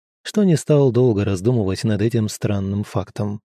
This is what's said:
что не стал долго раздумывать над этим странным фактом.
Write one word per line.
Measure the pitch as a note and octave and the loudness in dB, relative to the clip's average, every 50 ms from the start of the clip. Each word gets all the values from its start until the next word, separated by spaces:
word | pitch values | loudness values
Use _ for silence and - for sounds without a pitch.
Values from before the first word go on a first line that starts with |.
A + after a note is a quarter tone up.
| _ _ _ _ - | _ _ _ _ -12
что | - - G#3+ G#3 | -4 0 2 2
не | F#3 D#3+ | 4 2
стал | - - - D3+ C#3+ C#3 C3 | 2 2 2 2 4 4 4
долго | G#2+ B2 B2+ B2 G#2+ G2 G2+ | 4 4 2 2 2 2 0
раздумывать | G#2 G2 F2 F#2+ A#2+ B2+ A#2 G2+ F#2 F#2+ - - | 0 -2 0 0 0 0 0 0 -2 -2 -2 -2
над | A2 G#2 F#2+ | -2 0 0
этим | G#2 A#2 A#2+ A2+ G#2+ G#2 | 0 0 0 0 -2 -2
странным | - - - G#2+ G#2 G2 G2 G2 G2+ G2+ G#2 | -4 -4 -4 -4 -2 -2 -4 -4 -4 -4 -4
фактом. | - - G2+ F#2 - - - G#2+ G#2 G#2 G#2+ _ _ | -4 -6 -6 -6 -6 -8 -8 -6 -6 -8 -10 _ _